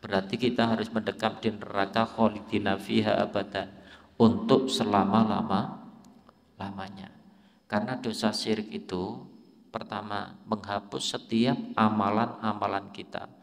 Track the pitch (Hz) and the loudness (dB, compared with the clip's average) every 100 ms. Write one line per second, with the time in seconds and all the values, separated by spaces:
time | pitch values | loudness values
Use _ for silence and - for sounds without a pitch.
0 | - 98 98 120 123 123 117 110 107 110 | 0 -2 0 0 0 2 2 2 0 -2
1 | 104 - 110 - 110 104 101 101 98 113 | -4 -2 -2 0 -4 -4 -6 -2 0 2
2 | 113 - 110 104 - 107 98 98 - 110 | 0 4 2 2 -2 -2 0 -2 2 2
3 | 107 95 98 101 95 98 92 - - - | 4 2 2 0 -4 -4 -6 -10 -20 -20
4 | - _ 113 98 - 135 131 - 110 104 | -20 _ 6 6 4 4 4 0 2 4
5 | 98 107 110 98 92 98 123 - - - | 4 4 4 2 0 -2 -2 -8 -18 -20
6 | - - - _ _ _ 98 98 98 98 | -20 -20 -20 _ _ _ -10 -10 -12 -14
7 | 95 - - _ _ _ _ 104 113 127 | -18 -20 -20 _ _ _ _ -4 -2 -4
8 | 120 104 110 104 107 107 107 - - 92 | -6 -2 -2 -2 -2 -2 -2 -10 -6 -4
9 | 95 120 - - - - _ 113 107 107 | -4 -6 -14 -20 -20 -20 _ -12 -8 -10
10 | 104 101 92 92 - 107 101 101 - 131 | -6 -8 -8 -14 -6 -6 -2 -6 -4 -6
11 | - - - 113 120 - - - 107 107 | -4 -6 -2 2 2 2 -2 2 4 4
12 | 101 107 120 - 110 104 101 98 98 - | 2 2 0 -2 -4 -2 -2 -2 -6 -16
13 | 92 - - - | -12 -12 -12 -18